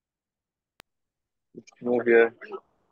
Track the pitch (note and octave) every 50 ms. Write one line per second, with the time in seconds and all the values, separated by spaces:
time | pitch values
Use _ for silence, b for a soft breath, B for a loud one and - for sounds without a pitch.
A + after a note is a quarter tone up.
0 | _ _ _ _ _ _ _ _ _ _ _ _ _ _ _ - _ _ _ _
1 | _ _ _ _ _ _ _ _ _ _ _ - - - _ _ A#2+ A#2+ B2 B2
2 | A#2 A#2 A#2 A#2 A#2 A#2 - _ - - - - - _ _ _ _ _